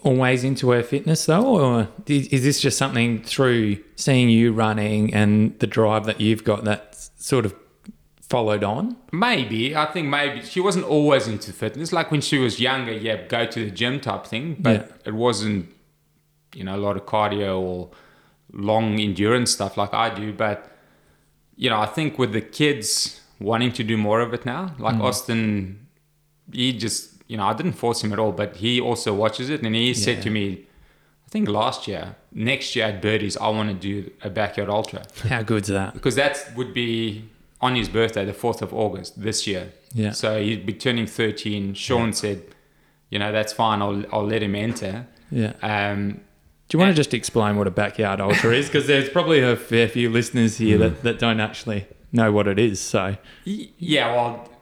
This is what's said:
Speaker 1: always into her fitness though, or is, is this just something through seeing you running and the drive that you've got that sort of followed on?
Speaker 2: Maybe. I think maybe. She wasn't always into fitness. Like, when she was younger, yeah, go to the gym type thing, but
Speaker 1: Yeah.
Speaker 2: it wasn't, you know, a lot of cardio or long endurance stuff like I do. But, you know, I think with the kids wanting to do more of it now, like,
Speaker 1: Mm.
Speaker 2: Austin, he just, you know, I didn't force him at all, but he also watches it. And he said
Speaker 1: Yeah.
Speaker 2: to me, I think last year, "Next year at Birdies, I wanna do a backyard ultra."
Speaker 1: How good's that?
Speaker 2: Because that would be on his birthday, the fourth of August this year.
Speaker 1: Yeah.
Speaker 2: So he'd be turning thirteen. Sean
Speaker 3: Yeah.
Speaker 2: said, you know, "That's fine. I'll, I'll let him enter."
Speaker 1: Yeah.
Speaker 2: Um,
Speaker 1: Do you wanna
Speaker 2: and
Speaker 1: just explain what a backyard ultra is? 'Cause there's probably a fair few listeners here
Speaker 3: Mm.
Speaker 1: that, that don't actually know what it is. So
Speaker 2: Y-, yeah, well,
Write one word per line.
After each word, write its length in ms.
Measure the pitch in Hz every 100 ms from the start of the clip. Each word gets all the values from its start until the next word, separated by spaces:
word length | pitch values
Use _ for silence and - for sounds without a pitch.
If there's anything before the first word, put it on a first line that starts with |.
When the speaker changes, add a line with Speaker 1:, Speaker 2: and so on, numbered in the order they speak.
Speaker 1:
always 420 | 147 127 127 131
into 260 | 127 131 127
her 120 | 120
fitness 440 | 117 139 - 156 -
though, 180 | 165
or 440 | 262 208 131 120 104 - -
is, 220 | 143 131
is 140 | 135
this 160 | 135 139
just 180 | 139 -
something 420 | 135 123 120 110
through 560 | - - 131 120 107 101 - -
seeing 340 | - 131 123
you 220 | 113 117
running 600 | 113 110 107 104 107 107
and 460 | 107 104 107 107 -
the 80 | 113
drive 380 | - 110 107 107
that 140 | 104
you've 240 | 107 110
got 200 | - 101
that 320 | 104 104 - - - -
sort 260 | - 135
of 80 | 107 - _ _ - - _ _
followed 400 | - 127 110 104
on? 320 | 101 117 220 240 -
Speaker 2:
Maybe. 600 | 160 240 202 113 110 123 156
I 100 | 151
think 200 | 180 147
maybe. 320 | 143 147 117
She 180 | 113 185
wasn't 240 | 190 180 -
always 400 | 151 147 135 110
into 240 | 104 -
fitness. 400 | - 107 - 165
Like, 180 | 170 160
when 80 | 151
she 180 | - 143
was 220 | 123 104
younger, 320 | 123 131 120
yeah, 340 | 107 110 107 -
go 180 | 117
to 200 | 113 117
the 60 | 104
gym 260 | 95 120 135
type 240 | 120 98 -
thing, 300 | 110 160 160
but 100 | 120
Speaker 1:
Yeah. 360 | 107 - - -
Speaker 2:
it 60 |
wasn't, 520 | 107 120 101 107 101 85 - _ _ _ _ _ _ _
you 80 | -
know, 120 | 95 98
a 60 | 101
lot 100 | 95
of 100 | -
cardio 520 | 110 104 101 98 92
or 280 | 92 90 87 - - _ _ _ _
long 480 | - 101 110 110 107
endurance 500 | 104 90 104 123 117
stuff 260 | - 98 -
like 160 | 101
I 180 | 107 113
do. 180 | 95 107
But, 380 | 98 107 104 - - _ _ _ _ _ _ _ -
you 120 | 123
know, 100 | 110
I 60 | 107
think 320 | - 156 147
with 120 | 120
the 80 | 107
kids 800 | - - 151 139 107 - - - - -
wanting 320 | 101 117 123
to 100 | 117
do 140 | 110 110
more 240 | 104 110
of 120 | 120
it 140 | 113 123
now, 280 | 135 190 143
like, 160 | 110 110
Speaker 1:
Mm. 60 |
Speaker 2:
Austin, 760 | 123 123 - 113 110 104 95 101 131 _ _ _ _ _ -
he 200 | - 127
just, 380 | 117 107 - - - -
you 80 | 110
know, 80 | 98
I 60 |
didn't 200 | 113 185
force 280 | 117 117 113
him 100 | 107
at 60 | 104
all, 140 | 110
but 240 | 90 104 -
he 240 | 113 123
also 320 | 120 117 113
watches 360 | 101 110 - 127
it. 120 | 151
And 120 | 110
he 180 | 113 123
said 220 | 120 101 107
Speaker 1:
Yeah. 40 |
Speaker 2:
to 80 | 104
me, 160 | 107 101 92 - _ _ _ _ _ _
I 40 |
think 160 | 214 202
last 400 | 107 120 127 -
year, 300 | 90 90 - _
"Next 420 | - 113 135 -
year 120 | 123 110
at 160 | 98
Birdies, 340 | 104 107 101 -
I 120 | 110
wanna 260 | 107 107
do 360 | 92 98 101 92 -
a 60 | 104
backyard 400 | 98 101 - 101
ultra." 320 | 104 110 95 - - 110
Speaker 1:
How 140 | 123
good's 260 | 107 110 101
that? 240 | 98 95
Speaker 2:
Because 220 | - 135
that 360 | 113 143 - - 117
would 160 | 123
be 520 | 123 117 113 113 107 110 - _ _
on 140 | 127 127
his 120 | 95
birthday, 340 | 104 113 104
the 80 | 98
fourth 300 | - 117 110
of 100 | 104
August 480 | - 107 92 90 -
this 260 | 107 107 -
year. 260 | 92 92 - -
Speaker 1:
Yeah. 200 | 120 104
Speaker 2:
So 280 | 104 113 107
he'd 220 | 104 110
be 80 | 98
turning 320 | 95 131 117 110
thirteen. 680 | - 110 - 110 104 98
Sean 320 | 98 - 123 113
Speaker 3:
Yeah. 60 |
Speaker 2:
said, 280 | - 107 95 - _ _ _ _ _ _
you 80 | 104
know, 120 | 104
"That's 220 | 107 107
fine. 300 | - 113 104
I'll, 220 | 101 101 104
I'll 140 | 107 104
let 160 | 110
him 120 | 104
enter." 520 | 101 113 110 98 104 123 _ -
Speaker 1:
Yeah. 220 | 135 107 -
Speaker 2:
Um, 580 | 104 107 101 101 101 101 - _ _ _ -
Speaker 1:
Do 60 | 160
you 20 |
wanna 120 | 190
Speaker 2:
and 60 | 160
Speaker 1:
just 160 | 139
explain 440 | 113 - 120 104 104
what 100 | 98
a 40 |
backyard 500 | 90 101 - 104 98
ultra 340 | 98 98 113
is? 140 | 123 143
'Cause 160 | 147 135
there's 220 | 139 135
probably 300 | 175 165 156
a 160 | 127 117
fair 320 | - 117 110
few 200 | 120 120
listeners 480 | 117 117 123 113 107
here 180 | 110 107
Speaker 3:
Mm. 40 |
Speaker 1:
that, 220 | 107 80
that 160 | 117 113
don't 220 | 117 110
actually 460 | 107 - - 104 95 - -
know 180 | 120 110
what 140 | 104 101
it 120 | 98
is. 200 | 117 98
So 360 | - 104 95 98 - -
Speaker 2:
Y-, 240 | - 208 - -
yeah, 360 | 170 147 117
well, 340 | 120 117 117 - -